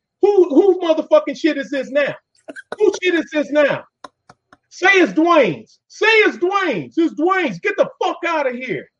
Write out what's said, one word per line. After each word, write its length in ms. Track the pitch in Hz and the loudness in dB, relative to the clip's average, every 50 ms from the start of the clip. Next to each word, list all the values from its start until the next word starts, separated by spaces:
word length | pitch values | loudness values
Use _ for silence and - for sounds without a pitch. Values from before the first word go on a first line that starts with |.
| _ _ _ _ | _ _ _ _
Who, 260 | - 403 415 381 349 339 | 0 2 4 4 2 4
whose 280 | 269 294 403 392 349 | 4 4 4 4 2
motherfucking 600 | 370 359 330 311 311 302 - 311 302 302 302 269 - | 2 0 0 0 -2 0 2 2 2 2 0 -4 -2
shit 180 | - 320 285 | -2 -2 -2
is 140 | 277 262 - | -4 -6 -6
this 180 | 277 269 247 202 | -6 -6 -6 -4
now? 240 | 262 285 285 208 143 - _ _ _ _ _ - - - - _ - | -2 -2 -2 -2 -4 -10 _ _ _ _ _ -20 -20 -20 -18 _ -4
Whose 180 | - 415 - 370 - | 0 0 0 0 0
shit 140 | 359 359 339 | -2 -2 0
is 120 | 330 262 - 302 | -2 -2 -2 -4
this 160 | 302 269 - | -4 -4 0
now? 360 | 277 302 294 262 165 - - _ _ _ - - _ _ _ _ _ _ _ _ _ _ _ _ - | 0 2 2 2 0 -4 -8 _ _ _ -20 -20 _ _ _ _ _ _ _ _ _ _ _ _ -6
Say 140 | - 349 | -2 2
it's 240 | 381 392 370 330 208 | 2 4 4 2 2
Dwayne's. 680 | 180 302 320 339 339 311 247 185 143 113 - _ _ _ _ _ | 2 0 2 4 4 4 2 2 -2 -6 -12 _ _ _ _ _
Say 160 | - - 392 | -6 -2 0
it's 300 | 440 453 440 415 339 240 | 2 4 4 2 2 0
Dwayne's. 600 | 220 349 359 392 403 381 330 233 175 131 117 - | -2 -4 -2 -2 -2 -2 -2 -4 -4 -6 -6 -2
It's 160 | 311 339 285 214 | -2 -2 -2 0
Dwayne's. 440 | 233 302 359 381 381 339 262 180 170 | -2 0 0 0 0 -2 -4 -4 -6
Get 160 | - 403 415 | -6 -2 0
the 140 | - 277 - - - | 0 -2 -2 -4 -4
fuck 180 | - 359 330 - - | -4 -4 -4 -4 -6
out 220 | 349 330 311 285 | -4 -2 -2 -4
of 60 | 254 240 | -4 -6
here. 340 | 240 262 247 175 123 95 - _ | -8 -8 -8 -8 -10 -10 -14 _